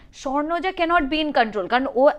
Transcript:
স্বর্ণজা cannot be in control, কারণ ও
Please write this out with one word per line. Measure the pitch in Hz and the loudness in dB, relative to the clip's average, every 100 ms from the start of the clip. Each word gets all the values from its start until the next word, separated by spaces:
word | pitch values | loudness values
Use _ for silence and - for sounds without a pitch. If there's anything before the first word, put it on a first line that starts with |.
| - | -20
স্বর্ণজা | - 277 269 302 339 370 | -10 -4 -2 -2 -2 -4
cannot | 370 330 349 277 | -2 0 2 2
be | 302 302 | -2 0
in | 277 | 0
control, | 226 208 180 | 0 -2 -2
কারণ | 240 269 220 | 0 0 2
ও | 285 | 2